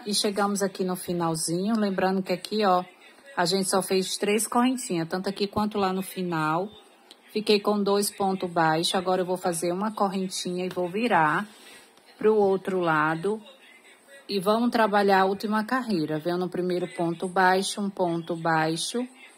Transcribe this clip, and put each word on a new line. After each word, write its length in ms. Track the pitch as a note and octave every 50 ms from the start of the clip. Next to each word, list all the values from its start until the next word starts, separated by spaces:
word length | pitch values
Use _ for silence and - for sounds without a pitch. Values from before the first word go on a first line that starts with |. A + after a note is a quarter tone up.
| -
e 80 | G#3 G3+
chegamos 480 | - - G#3+ G3 G#3 G3+ G3+ G3+ F#3+
aqui 220 | G3+ F#3+ G3 - F#3+
no 120 | F#3 F3+
finalzinho. 800 | F3+ - - F3 F3 E3+ E3 D#3+ D#3+ - - E3 F3+ F#3+ G#3+ A#3
Lembrando 460 | G#3+ G#3 G3+ F#3+ F#3+ F#3 F#3+ F#3+ F#3+
que 120 | F#3 - F3+
aqui, 320 | F3+ - - G#3 A3 G#3+
ó, 180 | F#3+ F3+ F3+ F3+ - - - - - - - - - -
a 100 | - F3+
gente 220 | E3+ F#3+ G3 F#3+
só 140 | - G#3 F#3+
fez 340 | F#3 - G3 F#3+ F#3 - -
três 320 | - G3+ G#3 G#3 A3+ A3
correntinhas, 600 | - - A#3+ A#3+ C4 C4 B3 - - F3+ E3 E3
tanto 200 | E3 F#3+ F#3 F#3+
aqui 200 | G3+ G3 - G3+
quanto 320 | G3 - G#3+ G#3+ G#3 G#3+ G3+
lá 120 | G3 F#3
no 120 | F#3 F#3+ F#3
final. 680 | - - F#3+ F3+ F3 E3+ D#3+ D#3 D#3 D#3+ E3+ F#3+ G#3+ - - - - - _ _ - - - _ -
Fiquei 280 | - A3 G#3+ - G#3+ G3+
com 240 | G3+ G#3 G#3 G#3 G3
dois 260 | G3 G3+ G3+ G#3 -
pontos 400 | - - G3+ F#3+ F#3+ F#3+ F#3 F3
baixos. 460 | E3+ F3 D#3+ D#3+ D#3 E3 F3 - -
Agora 260 | F#3+ F3 F#3 F#3 F#3
eu 40 | F3+
vou 120 | F3 F#3
fazer 340 | F3 - F#3 E3+ E3 F3+ F3
uma 200 | F3 F#3+ G3+ A3
correntinha 720 | G#3+ - G#3 F#3+ F#3 F#3+ F#3+ F#3 - - - F3+ F3+ F3+ F#3
e 40 | F#3
vou 200 | - F3+ F3+ E3+
virar 580 | F3+ G#3+ B3 A3+ F#3+ E3+ D#3 D3+ D#3+ F#3 G#3 - - - - - - - - - _ _ _ - -
pro 180 | - - G#3+ A3
outro 440 | G#3+ G3+ F#3+ G3 F#3+ - G3+ F#3+ F#3
lado. 600 | F3 E3 D#3 D3+ D3+ D#3 E3 E3 E3+ G3 A3 A3 - - - - - - - - - - - - _ - - - -
E 120 | - G3 G3
vamos 320 | E3+ G#3 G#3+ A#3 A#3+ A#3+
trabalhar 500 | A#3+ A#3+ A3 G3+ G3+ G3+ G3+ G3 G3 F#3+
a 40 | F#3+
última 380 | F#3+ G3+ G3 - G3+ G#3+ A3 G#3+
carreira. 540 | G#3+ B3+ B3+ A#3 A3+ G3+ D#3+ D3+ D3 D#3
Venho 200 | D3+ D#3 F3 F3
no 120 | F3+ F#3 E3+
primeiro 380 | - F3+ F3 F3+ F3+ F3+ F3+ E3 -
ponto 320 | - E3+ E3+ E3+ E3 G3
baixo, 520 | F#3 F3 F#3+ F#3 F#3 F#3 F#3+ G3 - - -
um 120 | G3+ G3
ponto 440 | G3 - F#3 E3+ E3+ E3+ E3 E3 F3
baixo. 720 | E3 E3 E3 D#3+ D#3+ D#3 D#3+ D#3+ E3 - - - A#3+ B3+ B3 - - - - -